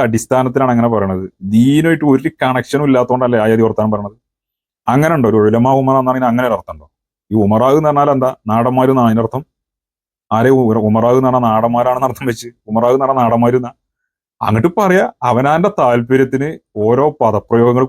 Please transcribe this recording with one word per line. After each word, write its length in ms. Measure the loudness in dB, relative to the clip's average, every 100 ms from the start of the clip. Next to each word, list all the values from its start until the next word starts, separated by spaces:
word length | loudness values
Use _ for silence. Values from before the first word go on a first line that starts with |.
അടിസ്ഥാനത്തിലാണ് 680 | 0 -2 -2 -2 0 -2 0
അങ്ങനെ 140 | 0 0
പറയണത്? 300 | 0 -2 -4 -8 _ -2
ദീനുമായിട്ട് 520 | 2 2 2 0 0 0
ഒരു 180 | 0 -2 -4
കണക്ഷനും 440 | -2 -2 -4 -2 2
ഇല്ലാത്തതുകൊണ്ടല്ലേ 500 | 0 0 0 0 0
ആ 20 | 2
ജാതി 120 | 2 0
വർത്താനം 240 | 0 -2
പറയണത്? 220 | -4 -8 -16 _ _ _ _ _ _ -2
അങ്ങനെ 200 | 0 0 0
ഉണ്ടോ 120 | 2
ഒരു 80 | 2 2
ഉലമാ 220 | 2 2 2
ഉമറ 140 | 2 0
എന്നാണെങ്കിൽ 260 | 0 -2 -2
അങ്ങനെ 140 | 0 -2
ഒരു 60 | -4
അർത്ഥം 160 | -6 -18
ഉണ്ടോ? 100 | -20 _ _ _ _
ഈ 40 | 0
ഉമറാവ് 340 | 0 2 2 2
എന്ന് 100 | 2
പറഞ്ഞാൽ 200 | 0 0 0
എന്താ? 140 | -2 -4 -4
നാടന്മാര് 380 | -2 0 0 0
എന്നാണ് 140 | 2 2
അതിന്റെ 140 | 0 -2
അർത്ഥം. 180 | -8 -14 _ _ _ _ _ _ _ _ 0
ആരെ 140 | 2 2
ഉ-, 240 | 2 0 0
ഉമറാവ് 280 | 2 2 2
എന്ന് 100 | 2
പറഞ്ഞാൽ 160 | 0 0
നാടന്മാരാണെന്ന് 580 | 0 0 0 -2 -2 -4
അർത്ഥം 160 | -4 -8
വെച്ച്, 160 | -8 -12 _ -6
ഉമറാവ് 240 | -2 0 0
എന്ന് 100 | 0
പറഞ്ഞാൽ 160 | 0
നാടന്മാര് 340 | 0 0 0 -2
എന്നാ. 120 | -6 -16 _ _ _ _ _ _ -2
അങ്ങോട്ട് 240 | 0 0 0
പറയാ, 260 | 0 0 0 -4 -2
അവനാന്റെ 400 | 0 0 0 -2 0
താല്പര്യത്തിന് 680 | 0 0 0 0 0 -2 -6 -10 _ -4
ഓരോ 200 | 0 0 0 0
പദപ്രയോഗങ്ങൾ 640 | -2 -2 -2 0 2 2